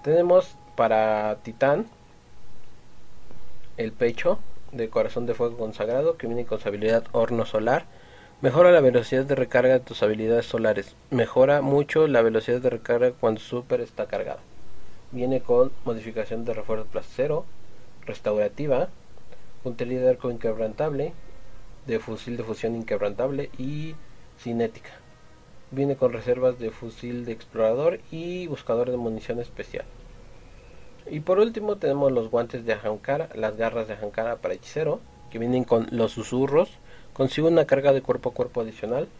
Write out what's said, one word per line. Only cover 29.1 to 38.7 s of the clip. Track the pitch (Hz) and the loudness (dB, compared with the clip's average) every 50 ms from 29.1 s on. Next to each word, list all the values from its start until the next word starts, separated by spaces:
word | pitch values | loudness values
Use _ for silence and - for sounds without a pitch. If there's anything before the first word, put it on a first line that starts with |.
| 110 110 - - 117 120 | -6 -6 -6 -6 -6 -6
especial. | 120 - - - - - - - - - - - - - - - - - - - - - - - - - - - - - - - - | -8 -10 -12 -14 -14 -10 -10 -12 -12 -12 -16 -20 -20 -20 -20 -20 -20 -18 -20 -20 -20 -20 -20 -20 -20 -20 -20 -18 -18 -18 -18 -18 -14
Y | - 156 151 | -10 -10 -6
por | 151 - 185 196 | 2 2 4 6
último | 220 233 226 220 208 214 208 | 4 4 2 -4 -4 -4 -4
tenemos | 196 - 139 139 143 139 139 | -2 0 0 2 2 2 2
los | 131 120 113 113 | 2 2 0 0
guantes | 123 117 117 117 - 127 113 | 0 0 0 -2 -8 -8 -4
de | 113 107 | -4 -4
Ahamkara, | 104 104 107 107 104 - - 139 147 - - - | -2 -2 -4 -6 -4 -4 -4 -2 -2 -4 -6 -6
las | 110 110 107 104 | -4 -4 -4 -2
garras | 110 113 113 113 117 110 107 | -2 -4 -2 -2 -4 -6 -6
de | 104 | -8
Ahamkara | 101 107 104 - - 113 117 117 | -10 -10 -6 -4 -4 -4 -4 -6
para | - - 90 | -4 -4 -6
hechicero, | - - - - - 151 156 147 160 - - - - - - - | -6 -6 -8 -8 -6 -4 -2 -2 -2 -4 -8 -18 -20 -20 -20 -12
que | - 113 | -8 -4
vienen | 117 120 127 127 123 | -2 0 0 0 2
con | - 120 113 110 - | 2 2 2 2 0
los | 123 117 113 107 | 0 0 0 0
susurros. | - - 107 - 123 123 135 131 139 156 190 - - - - - - - - - - | 0 -8 -8 -4 0 0 0 4 4 4 2 2 -4 -20 -20 -20 -20 -18 -18 -16 -2
Consigue | - 135 131 - - 151 165 | 0 0 0 2 2 2 4
una | 170 160 151 | 6 6 6
carga | - 147 139 139 143 135 | 6 2 4 6 4 4
de | 135 | 4
cuerpo | 131 - 123 123 - 127 | 2 -2 -4 -2 -2 -6
a | - | -4
cuerpo | - 123 - - 123 | -2 -4 -4 -2 -6
adicional. | 113 110 | -6 -6